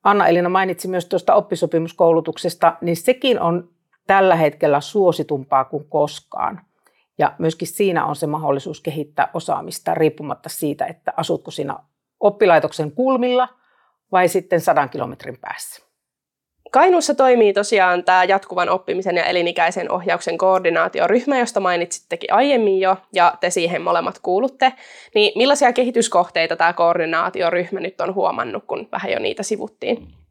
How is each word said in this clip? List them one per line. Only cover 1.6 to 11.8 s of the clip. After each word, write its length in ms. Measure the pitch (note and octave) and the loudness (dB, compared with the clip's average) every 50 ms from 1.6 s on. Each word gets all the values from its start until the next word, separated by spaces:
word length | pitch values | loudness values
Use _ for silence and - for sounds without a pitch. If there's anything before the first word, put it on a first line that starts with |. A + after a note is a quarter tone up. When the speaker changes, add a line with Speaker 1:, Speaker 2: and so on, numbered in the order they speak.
| F3 D#3+ - D#3+ E3 E3 - - F3+ E3 E3 E3 D#3+ D#3+ D#3 - - F3 - _ - E3 D#3+ - | -2 -2 0 -2 -2 -4 0 2 2 4 4 2 0 -4 -10 -6 -6 -8 -2 _ 2 2 2 0
Speaker 1:
niin 160 | - F3 E3+ | -4 -4 -4
sekin 440 | E3+ - - B3 B3+ - C4 A#3+ - | -2 0 -2 0 0 0 0 0 2
on 280 | - E3+ E3+ F3 E3+ _ _ _ _ _ _ _ _ | 0 0 -2 -2 -6 _ _ _ _ _ _ _ _
tällä 300 | - G3 G3 G3 F#3 F3 | 2 4 4 6 4 4
hetkellä 440 | E3 D#3+ D3 D3 - - D3+ C#3+ C#3+ | 4 2 0 0 0 0 2 2 0
suositumpaa 840 | D3 - - G#3 F#3+ F3+ D#3 - D3+ - D3+ C3+ C3 _ C#3+ C3 C3 | -2 -2 -2 2 2 2 2 0 -4 -4 -6 -8 -4 _ 0 0 0
kuin 200 | - - C#3+ D3 _ | -2 -8 -12 -10 _
koskaan. 720 | - D3+ D3 D3 - - _ _ - - - - G3+ E3+ _ _ _ _ _ _ _ _ _ _ _ - | -2 -2 -2 -2 -4 -16 _ _ -8 -6 -6 -6 -6 -10 _ _ _ _ _ _ _ _ _ _ _ -2
Ja 140 | D3+ D3 - - | -2 -2 -2 -2
myöskin 300 | E3+ D#3+ E3 - F3 E3 | -4 -4 -4 -4 -10 -10
siinä 380 | - - G3+ F#3+ E3+ D#3+ - | -4 -2 0 0 0 0 -2
on 100 | D3+ D3+ | -4 -4
se 100 | - E3 | -6 -6
mahdollisuus 540 | D3 D3+ D#3 D#3 D3 C#3 C#3 - F#3 D#3 - | -6 -6 -4 -2 -2 -2 -2 -4 -10 -14 -10
kehittää 500 | _ E3+ D3 D3+ D3 D3 _ - E3+ - - | _ -8 -8 -8 -10 -8 _ -4 -4 -2 -4
osaamista 600 | E3+ - - D#3 C#3+ D#3+ E3 - - _ E3 E3 | -10 -6 -6 -6 -6 -6 -12 -14 -8 _ -4 0
riippumatta 540 | E3 D#3+ D#3 D3+ - D3+ C#3+ - _ - D#3+ | 0 0 0 0 -4 -10 -10 -10 _ -12 -14
siitä, 380 | - - E3 D3 C#3+ - C#3 | -10 -6 -6 -6 -4 -4 -6
että 260 | C3+ - _ _ - - | -8 -8 _ _ -6 -6
asutko 340 | - E3 - E3 D3 _ - | -6 -4 -4 -6 -6 _ -12
siinä 260 | - - D3 C#3+ - - | -10 -10 -8 -8 -10 -12